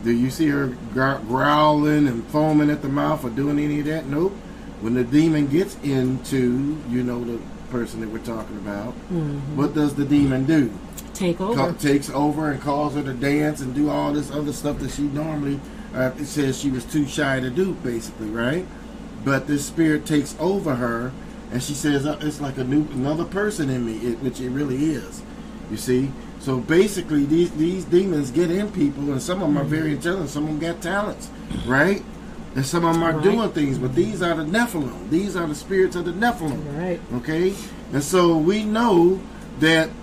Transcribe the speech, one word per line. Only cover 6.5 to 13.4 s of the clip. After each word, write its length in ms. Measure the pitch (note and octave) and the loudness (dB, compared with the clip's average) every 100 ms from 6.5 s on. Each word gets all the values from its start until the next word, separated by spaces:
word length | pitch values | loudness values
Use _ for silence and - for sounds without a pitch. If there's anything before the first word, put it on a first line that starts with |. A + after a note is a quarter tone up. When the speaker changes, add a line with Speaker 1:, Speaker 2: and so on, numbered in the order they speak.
| B2 C#3 D#3 A#2+ | 2 -2 -4 -4
Speaker 1:
you 140 | B2 | -2
know, 200 | B2 A#2+ | -2 -4
the 140 | A#2+ A#2 - - - | -6 -6 -8 -14 -6
person 300 | B2+ A2+ A2 | -4 -4 -6
that 80 | A2 | -8
we're 100 | A2 | -8
talking 320 | A#2 A2+ G#2+ G#2 | -8 -8 -8 -10
about, 360 | F#2+ G2+ G#2+ A#2+ - | -8 -6 -6 -10 -6
Speaker 2:
Mm-hmm. 440 | F3 D3+ C#3+ C#3 D3 | -4 -2 -4 -6 0
Speaker 1:
what 180 | D3 | 0
does 200 | D3 D3 C#3 | 2 0 0
the 80 | |
demon 400 | C#3 D3 C#3 C3 | 2 4 4 2
do? 260 | C3+ D#3+ B2 - - - - | 4 4 2 -2 -12 -14 -14
Speaker 2:
Take 260 | - F#3 E3+ | -4 -2 0
over. 140 | F#3+ | 0
Speaker 1:
Co-, 180 | A#3+ C3+ | 0 0
takes 360 | - D3 C#3 - | 0 2 2 2
over 400 | C3+ D3 D3 D#3 | 0 0 0 -2
and 80 | C3 | -2
calls 340 | C3 C#3+ D3 | -2 0 0
her 80 | C#3 | -2
to 100 | C3+ | -4
dance 480 | B2 C#3 D3 | -2 2 2